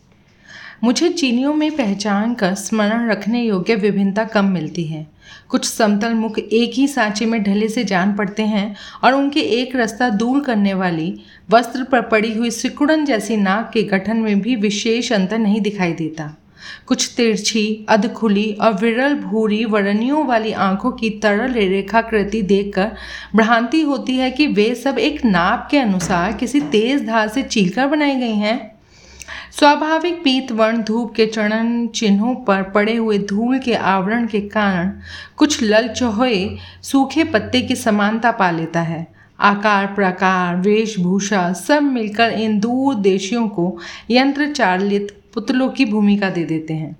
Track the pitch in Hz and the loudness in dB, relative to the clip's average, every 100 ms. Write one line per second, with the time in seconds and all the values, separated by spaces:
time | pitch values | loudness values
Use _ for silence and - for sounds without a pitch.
0 | _ _ _ _ - - - - 226 247 | _ _ _ _ -20 -20 -20 -2 0 2
1 | 330 339 262 240 277 302 302 302 220 196 | 0 0 0 0 0 0 0 0 -2 -2
2 | 214 202 226 240 185 196 - 220 208 233 | -2 0 0 0 -2 -2 -2 0 0 0
3 | 233 202 202 240 233 190 170 226 208 196 | 0 -2 0 0 0 0 0 0 0 2
4 | 196 196 220 214 196 180 151 160 160 156 | 0 0 0 0 2 0 -2 -6 -6 -8
5 | 156 _ - - - 247 - - 214 208 | -12 _ -20 -20 -6 -4 -2 0 2 2
6 | 233 226 220 220 - 226 233 240 277 262 | 0 0 -2 -4 -2 0 0 0 0 0
7 | 214 208 226 226 202 202 220 214 214 190 | -2 0 -2 0 0 0 0 -2 -2 0
8 | 190 202 202 208 214 214 208 202 - - | 2 0 -2 -2 -2 -2 -2 -8 -16 0
9 | 202 269 277 294 - 226 254 262 220 - | 2 2 2 0 0 0 -2 -2 -4 -2
10 | 247 202 233 269 285 220 196 190 185 165 | -2 0 0 0 0 0 0 0 -2 -2
11 | 160 - - - - 220 247 254 254 247 | -4 -8 -14 -20 2 2 2 -4 0 0
12 | 226 214 226 220 233 - 254 - 294 311 | 2 2 2 -2 -4 -2 -6 0 2 2
13 | 294 220 202 220 196 202 226 226 180 190 | 2 -2 0 0 2 0 0 0 0 0
14 | 196 226 220 202 202 254 208 208 233 233 | 0 0 2 0 0 0 0 0 0 -2
15 | 247 220 185 220 220 214 202 202 175 160 | 0 0 0 0 2 2 0 -2 -2 -2
16 | 156 156 151 156 _ - - - - 254 | -6 -6 -12 -14 _ -20 -20 -20 -4 -2
17 | - - 233 202 208 226 208 214 - 214 | -2 0 0 0 -2 -2 -2 -4 0 2
18 | 220 - 220 196 220 208 220 196 233 226 | 2 -2 0 2 0 0 0 2 0 2
19 | 277 285 190 214 220 208 226 214 196 208 | 0 0 -2 -2 0 0 0 0 0 0
20 | 240 302 277 233 220 - 196 190 247 247 | 0 0 0 0 0 -2 0 0 -2 -2
21 | 220 214 214 202 254 247 190 196 196 226 | -4 0 0 2 0 0 0 0 0 0
22 | 226 220 202 220 196 196 202 196 208 226 | 0 0 0 -2 2 2 2 -2 -2 -4
23 | - - - 202 220 233 240 320 294 269 | -14 -16 -2 2 4 2 2 0 2 0
24 | - 254 262 254 294 196 208 240 277 240 | -2 -2 0 0 0 2 2 0 -2 0
25 | 302 294 240 180 180 240 - 294 240 190 | 0 0 2 4 2 0 0 2 2 0
26 | 175 180 180 214 247 294 285 214 226 277 | 0 0 0 -2 -2 0 2 2 2 0
27 | 220 226 214 220 269 233 180 226 277 302 | 0 0 0 -2 -2 2 2 2 0 2
28 | 285 269 240 214 208 247 - - _ - | 0 0 0 0 0 -2 -6 -18 _ -20
29 | - - - - - - 294 294 311 320 | -20 -20 -18 -16 -14 2 4 4 2 0
30 | 339 339 277 262 262 220 220 233 214 220 | 0 -2 0 0 0 0 2 2 -2 -2
31 | 226 - 220 220 208 220 226 233 233 - | -2 0 0 0 0 0 0 0 -2 -2
32 | 214 202 226 254 - 196 190 208 208 233 | 2 2 2 -2 0 0 0 0 0 0
33 | 226 202 202 202 233 262 254 214 - 196 | 0 0 0 -2 0 0 0 0 2 0
34 | 185 233 233 208 202 214 202 185 180 202 | 0 0 0 -2 -2 0 0 0 -2 -6
35 | - - - - 294 - 220 214 240 - | -12 -18 -16 0 0 2 2 2 2 -2
36 | 247 208 254 208 202 - - - - 269 | -2 0 0 0 -2 -8 -14 -18 -2 0
37 | 269 302 320 220 202 - - 254 - 208 | 2 2 0 0 0 -2 0 -2 0 2
38 | 202 220 233 226 185 165 165 170 165 165 | 2 2 0 2 0 0 -2 -2 -4 -4
39 | 165 - - - 202 202 214 202 196 202 | -8 -16 -20 0 2 2 2 2 0 0
40 | 190 185 190 185 180 175 185 214 220 202 | 0 2 0 2 0 0 2 2 2 -2
41 | 180 196 196 208 175 180 - 294 285 254 | 0 0 0 0 0 -2 0 2 2 0
42 | 214 208 233 208 220 214 226 247 269 247 | -2 0 0 2 0 0 0 0 0 2
43 | 196 190 196 240 220 202 175 - - - | 2 2 0 -2 -2 0 -2 -4 -12 -16
44 | - 240 269 285 294 294 208 185 202 202 | -2 2 2 0 -2 0 0 2 0 -2
45 | 202 - _ - 208 254 262 - 262 208 | -4 -10 _ -8 -4 0 0 0 0 2
46 | 208 202 196 175 151 160 156 156 156 165 | 2 2 0 -2 -2 -4 -4 -6 -8 -12